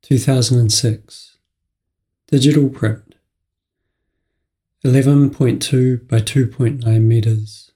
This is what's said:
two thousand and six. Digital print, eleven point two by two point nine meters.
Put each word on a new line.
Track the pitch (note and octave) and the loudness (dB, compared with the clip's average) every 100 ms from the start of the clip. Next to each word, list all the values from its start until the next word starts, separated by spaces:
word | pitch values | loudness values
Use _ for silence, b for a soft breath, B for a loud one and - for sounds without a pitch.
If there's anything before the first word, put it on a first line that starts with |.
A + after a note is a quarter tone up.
two | _ C3 | _ -2
thousand | - C3 A#2 B2 | 0 -2 0 0
and | A2+ | 0
six. | - A#2+ A2 _ - - _ _ _ _ _ _ _ _ _ _ | 0 -4 -6 _ -20 -20 _ _ _ _ _ _ _ _ _ _
Digital | C#3 C3+ D3 C#3 | 0 2 2 0
print, | B2+ A2 A2 _ _ _ _ _ _ _ _ _ _ _ _ _ _ _ _ _ _ | -2 -6 -6 _ _ _ _ _ _ _ _ _ _ _ _ _ _ _ _ _ _
eleven | B2+ C3 C3 C#3+ C#3 | 0 0 2 2 2
point | - B2+ - | 0 -2 -2
two | - B2+ B2+ B2 - | -2 0 0 -2 -2
by | A#2 | -2
two | G#2+ C#3 A#2+ | 0 -2 -2
point | - A#2 C#3 A2+ | -2 -4 -2 -2
nine | A2+ A2+ | 2 2
meters. | A2+ A2+ A2 G#2+ - _ | 2 0 -4 -6 -18 _